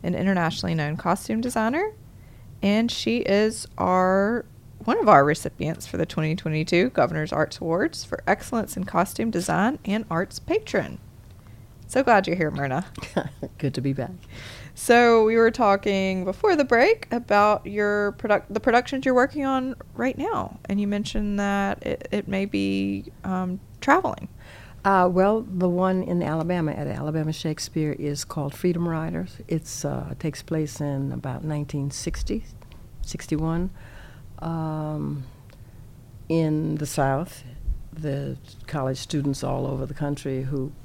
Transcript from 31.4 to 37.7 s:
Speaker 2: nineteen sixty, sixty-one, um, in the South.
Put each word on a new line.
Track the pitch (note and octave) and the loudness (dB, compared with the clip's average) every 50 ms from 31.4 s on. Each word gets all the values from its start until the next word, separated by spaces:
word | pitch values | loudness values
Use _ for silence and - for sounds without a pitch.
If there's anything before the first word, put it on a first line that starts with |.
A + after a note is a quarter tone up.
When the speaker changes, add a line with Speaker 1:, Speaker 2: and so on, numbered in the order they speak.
| - | -6
Speaker 2:
nineteen | D#3 D3+ D3 D3 C3+ - C#3+ C#3 C#3+ | -4 -4 -4 -4 -4 -4 -4 -4 -4
sixty, | - - - F3 - - - - G3+ A3 - - - - - - - - - - - - - | -6 -6 -6 -6 -4 -4 -4 -4 -4 -4 -6 -10 -16 -18 -20 -20 -20 -20 -20 -18 -10 -10 -8
sixty-one, | - - - - - E3 D3+ D#3+ D#3+ E3 E3 F3+ F#3 - - - - - - - - - - - - - - | -8 -8 -10 -6 -4 -2 -2 0 0 0 -2 -2 -4 -6 -10 -18 -18 -18 -18 -18 -18 -18 -18 -18 -16 -14 -10
um, | - E3 E3 E3 D#3+ D#3+ D#3 D#3 D#3 D3+ D3+ D3+ D3 C#3+ D3 C#3+ C3 B2+ - - - - - - - - - - - - - - - - - - - - | -8 -6 -4 -4 -4 -4 -4 -4 -6 -6 -6 -4 -4 -6 -6 -6 -8 -12 -16 -20 -20 -20 -20 -20 -20 -20 -20 -20 -20 -20 -20 -20 -20 -20 -20 -20 -6 0
in | D#3+ E3 D#3+ D#3 D#3 D3+ D#3 D#3 D#3 | 0 2 2 2 2 0 0 0 -2
the | D3+ D3+ C#3 | -2 -4 -4
South. | - - C#3+ C3+ C3+ C3+ E3+ - - - - B2+ B2 - - - | 0 2 2 2 2 0 -2 -4 -10 -16 -18 -16 -16 -10 -6 -4